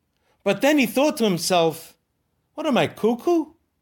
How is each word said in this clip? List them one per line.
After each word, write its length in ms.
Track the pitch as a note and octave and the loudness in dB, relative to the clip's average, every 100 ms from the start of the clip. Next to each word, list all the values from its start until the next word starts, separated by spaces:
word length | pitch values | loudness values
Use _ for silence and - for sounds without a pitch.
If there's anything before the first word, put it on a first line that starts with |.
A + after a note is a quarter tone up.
| _ _ _ _ G3+ | _ _ _ _ -4
But 140 | G3+ | 0
then 160 | C4+ D4+ | 2 2
he 80 | A#3 | 2
thought 320 | B3 D4 D4+ | 0 0 0
to 60 | |
himself, 680 | A3 E3+ - F3+ E3 - - _ _ _ _ _ _ | -2 -2 0 2 0 -2 -16 _ _ _ _ _ _
"What 120 | - D#4 | -8 0
am 120 | A3 | 0
I, 80 | C#3 | 0
cuckoo? 680 | - G#3+ A#3+ - E4+ - _ _ _ | -2 -2 -2 0 -2 -2 _ _ _